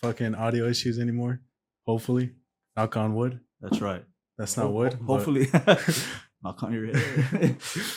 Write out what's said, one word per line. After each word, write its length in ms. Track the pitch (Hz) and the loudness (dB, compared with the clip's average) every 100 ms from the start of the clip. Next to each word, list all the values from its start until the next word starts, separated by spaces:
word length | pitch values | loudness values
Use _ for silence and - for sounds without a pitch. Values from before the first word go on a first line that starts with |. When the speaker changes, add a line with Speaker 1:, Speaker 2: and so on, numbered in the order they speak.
Speaker 1:
fucking 340 | 120 110 117 107 | -4 -2 -2 0
audio 340 | 113 120 117 | 0 2 2
issues 300 | 117 123 117 | 0 0 0
anymore. 420 | 120 120 120 123 - _ _ _ - | -2 -2 -2 -4 -8 _ _ _ -2
Hopefully. 460 | 113 - 127 123 - _ _ _ 110 | -2 2 0 0 -6 _ _ _ -2
Knock 180 | 110 113 | -2 0
on 180 | 107 | 0
wood. 280 | 110 123 123 - _ | 0 -2 -4 -14 _
Speaker 2:
That's 220 | 95 107 | -4 -2
right. 240 | 101 87 - _ _ - | -2 -4 -10 _ _ -10
Speaker 1:
That's 180 | 104 120 | -4 -2
Speaker 2:
Ho-, 80 | |
Speaker 1:
not 100 | 104 | 0
wood, 200 | 104 123 | 2 0
Speaker 2:
ho-, 60 | 123 | 0
Speaker 1:
but 120 | 117 131 | 0 0
Speaker 2:
hopefully. 320 | 151 135 131 | 2 2 4
Speaker 1:
<laughs> 640 | 165 - 180 - 156 - - - | 4 6 6 4 -2 -4 -10 -16
Speaker 2:
<laughs> 120 | _ | _
Knock 200 | 92 - | -12 -8
on 80 | 117 | -4
your 240 | 113 110 135 | -4 -2 -2
head. 600 | - 151 131 202 156 127 - 175 220 | 0 0 0 2 0 0 -6 -8 -6